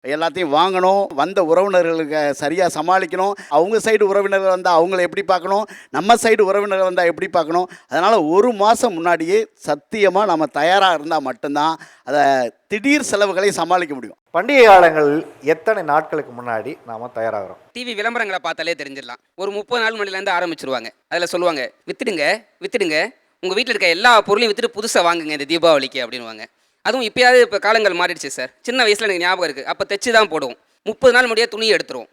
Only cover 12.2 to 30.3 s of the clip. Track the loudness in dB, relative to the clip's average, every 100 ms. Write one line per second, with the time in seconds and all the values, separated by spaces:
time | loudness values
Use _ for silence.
12.2 | 4 2 0 _ _ -4 0 0 0 0
13.2 | 0 2 0 0 0 0 0 -8 -12 -18
14.2 | _ -4 2 6 10 10 8 6 2 2
15.2 | -4 -8 -2 0 0 -2 0 0 0 -8
16.2 | -8 -12 -6 -6 -6 -12 -14 -14 -12 -6
17.2 | -4 -6 -10 -16 _ -14 -10 -6 -4 -4
18.2 | -6 -6 -6 -6 -6 -6 -8 -14 -16 -20
19.2 | _ -10 -8 -8 -6 -2 -2 -2 -6 -6
20.2 | -2 -2 -2 -6 -6 -8 -8 _ _ -6
21.2 | -4 -2 -2 -2 -8 _ -16 -8 -6 -2
22.2 | -2 -4 _ _ -8 -4 -2 -2 -4 _
23.2 | _ _ -6 -4 -2 0 0 2 4 4
24.2 | 4 0 0 0 -4 -4 -2 0 2 0
25.2 | -4 -8 -4 2 4 2 0 -8 -8 -10
26.2 | -14 -16 -20 _ _ _ -4 -4 -4 2
27.2 | 4 6 4 0 0 2 2 0 -4 -4
28.2 | -10 -10 -12 _ -8 0 0 2 0 -2
29.2 | -2 0 -2 -6 -8 -6 -6 -4 2 2
30.2 | 2